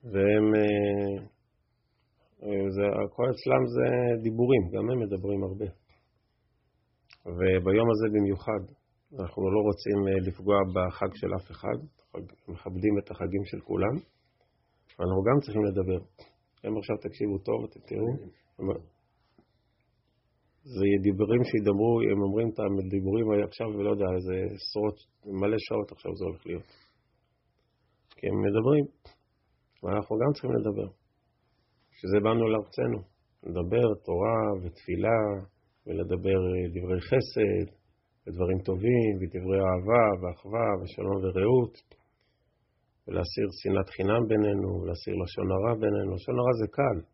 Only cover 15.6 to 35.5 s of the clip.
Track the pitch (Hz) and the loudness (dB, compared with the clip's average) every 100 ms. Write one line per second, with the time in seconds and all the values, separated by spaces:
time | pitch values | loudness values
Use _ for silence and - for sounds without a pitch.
15.6 | 104 95 92 90 - _ - _ _ _ | 0 0 -2 -2 -4 _ -20 _ _ _
16.6 | 104 107 101 104 101 - 104 98 98 113 | -6 -6 -4 -6 -6 -6 -4 -4 -2 -4
17.6 | 117 - - 101 113 135 - _ _ _ | -4 -14 -12 -4 -4 -4 -8 _ _ _
18.6 | 95 - - _ _ _ _ _ _ _ | -4 -4 -8 _ _ _ _ _ _ _
19.6 | _ _ _ _ _ _ _ _ _ _ | _ _ _ _ _ _ _ _ _ _
20.6 | 143 120 98 101 98 98 104 120 123 117 | -12 0 2 4 4 2 2 2 2 2
21.6 | 104 98 113 117 110 101 98 104 113 110 | 2 2 4 2 2 2 0 0 -2 -2
22.6 | 104 98 95 98 95 107 110 104 101 - | -2 -2 -2 -2 0 0 2 2 0 -4
23.6 | 113 104 101 104 95 92 92 92 95 98 | -6 -2 0 0 0 -2 -2 -4 -4 -6
24.6 | - 107 107 101 _ _ 208 196 104 110 | -8 -4 -4 -4 _ _ -10 -2 0 0
25.6 | - 110 101 - 92 90 90 87 85 87 | -2 -6 -6 -10 -10 -6 -8 -8 -10 -10
26.6 | - - _ _ _ _ _ _ _ _ | -12 -20 _ _ _ _ _ _ _ _
27.6 | _ _ _ _ _ - 101 98 101 104 | _ _ _ _ _ -8 -4 0 0 2
28.6 | 113 147 143 _ - _ _ _ _ _ | 2 2 2 _ -20 _ _ _ _ _
29.6 | _ _ 92 101 98 110 131 147 131 120 | _ _ -4 -4 -2 0 0 0 -2 -2
30.6 | 107 101 98 - _ _ _ _ _ _ | 0 -4 -6 -10 _ _ _ _ _ _
31.6 | _ _ _ _ 92 101 104 113 113 110 | _ _ _ _ 0 2 4 2 2 0
32.6 | 104 - 127 113 95 _ _ _ - 87 | -2 -4 -2 -4 -8 _ _ _ -8 -6
33.6 | 87 113 120 104 - 85 104 113 107 98 | 0 2 2 0 -2 -2 0 0 0 -2
34.6 | 90 - - 90 104 113 107 101 92 | -6 -12 -8 -2 0 2 0 -4 -8